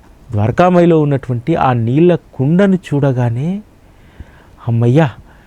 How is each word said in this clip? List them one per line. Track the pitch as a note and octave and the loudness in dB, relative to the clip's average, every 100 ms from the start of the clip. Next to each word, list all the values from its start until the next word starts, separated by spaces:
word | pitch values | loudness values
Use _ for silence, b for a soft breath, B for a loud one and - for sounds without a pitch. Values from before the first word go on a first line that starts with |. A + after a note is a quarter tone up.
| - - - | -20 -20 -8
ద్వారకామాయిలో | G#2 A2+ D3 F3+ F3 F3 D#3+ | -4 -2 0 2 4 4 2
ఉన్నటువంటి | D3 C3+ - A#2+ E3 | 0 -2 -4 -6 -4
ఆ | E3 C3+ | -2 -2
నీళ్ళ | A#2+ A2+ C#3+ F3 | -2 0 2 2
కుండను | E3 - - C3+ F3 G3+ | 2 -4 -6 0 2 2
చూడగానే, | F#3 - C#3+ C#3 B2 A#2+ A#2+ D#3+ G3+ - _ b b b b b b b - A#2+ | 0 -2 -2 -2 0 -2 -4 -6 -8 -12 _ b b b b b b b -12 -4
"అమ్మయ్యా, | A#2 A#2+ C#3+ C#3 - b b | 0 2 2 0 -4 b b